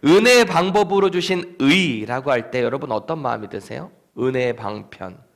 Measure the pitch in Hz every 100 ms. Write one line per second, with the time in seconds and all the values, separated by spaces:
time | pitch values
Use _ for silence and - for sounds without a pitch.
0 | 143 185 226 247 226 170 185 196 196 196
1 | 196 180 170 180 170 - 135 180 175 113
2 | 107 123 135 127 113 127 120 135 143 107
3 | - 160 131 117 104 - - 123 - _
4 | _ - 123 127 123 113 110 107 104 -
5 | 92 92 _